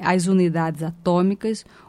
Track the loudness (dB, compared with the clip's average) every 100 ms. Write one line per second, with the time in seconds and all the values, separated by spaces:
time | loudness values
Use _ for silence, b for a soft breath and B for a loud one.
0 | 0 0 2 2 2 0 -2 -4 -8 -6
1 | 0 2 2 0 -4 -6 -8 B